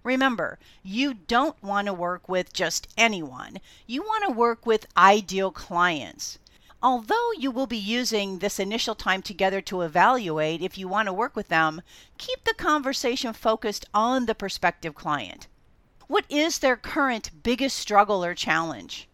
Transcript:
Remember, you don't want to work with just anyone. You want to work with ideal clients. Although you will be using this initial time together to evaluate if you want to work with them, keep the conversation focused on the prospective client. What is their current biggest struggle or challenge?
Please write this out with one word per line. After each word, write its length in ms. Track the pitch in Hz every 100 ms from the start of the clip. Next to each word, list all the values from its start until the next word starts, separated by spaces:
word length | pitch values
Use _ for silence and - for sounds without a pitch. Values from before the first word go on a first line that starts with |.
Remember, 560 | 233 262 269 220 147 - - -
you 320 | 190 214 285
don't 480 | 226 156 240 302 -
want 260 | 196 202 202
to 60 |
work 360 | 180 175 180 -
with 240 | 185 175
just 340 | - 165 - - -
anyone. 600 | 233 196 147 127 104 196 - - -
You 160 | 254
want 220 | 427 427
to 80 | 403
work 340 | 226 233 226 233
with 220 | 214 - -
ideal 560 | 190 214 180 190 190
clients. 880 | - - 170 175 156 98 - - - _ _ _ -
Although 520 | 247 247 214 453 480 415
you 140 | 269
will 160 | 240 269
be 100 | 226
using 640 | 196 240 247 220 196 185
this 200 | 202 -
initial 360 | 196 233 - 220
time 260 | 208 190
together 380 | - 196 190 196
to 180 | - 185
evaluate 800 | 165 170 196 254 190 156 156 165
if 160 | 185 190
you 100 | 185
want 200 | 202 208
to 60 |
work 220 | 185 247 -
with 140 | -
them, 320 | 165 160 156 - - - -
keep 280 | - 523 -
the 80 |
conversation 800 | 440 359 302 262 277 247 254 240
focused 520 | 220 226 220 220 202 -
on 320 | 208 226 262 233
the 80 |
prospective 640 | 220 196 - 175 - 165 147
client. 520 | 165 147 92 - - _ _ _ _ _ -
What 160 | 403 -
is 300 | 294 320 -
their 180 | 269 247
current 680 | - 330 277 226 - -
biggest 340 | 233 247 269 -
struggle 460 | - 208 208 196
or 100 | 175
challenge? 760 | 175 - 165 165 120 90 - -